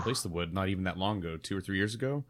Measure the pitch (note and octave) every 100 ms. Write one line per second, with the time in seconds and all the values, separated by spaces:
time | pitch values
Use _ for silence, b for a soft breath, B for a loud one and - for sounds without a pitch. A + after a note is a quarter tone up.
0 | A2 C3 F#2+ E2+ E2+ F#2 F#2+ F#2+ F#2 E2+
1 | G2 G#2 E2 D#2+ - G2 F#2 F#2+ G#2 A2+
2 | C3 C#3+ C#3+